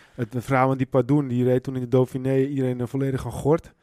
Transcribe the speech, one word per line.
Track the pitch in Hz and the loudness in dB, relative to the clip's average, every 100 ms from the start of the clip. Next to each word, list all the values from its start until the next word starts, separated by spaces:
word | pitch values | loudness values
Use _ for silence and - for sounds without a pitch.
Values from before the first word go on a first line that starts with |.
| - | -16
het, | - 110 | -10 -8
het | 123 | -6
verhaal | - 135 131 | -2 2 2
met | 131 | 0
die | 131 | 0
Padoen, | 131 120 147 135 | 0 2 2 0
die | 120 | 0
reed | 123 127 | 2 2
toen | 139 | 0
in | 131 | -6
de | 123 | 0
Dauphiné | 127 123 131 131 135 135 | 2 2 0 -2 0 0
iedereen, | 139 127 123 | 0 -2 -2
eh, | 120 | -4
volledig | 135 135 131 | -4 -4 -4
aan | 120 | -6
gort. | 107 135 165 - _ | -4 0 0 -2 _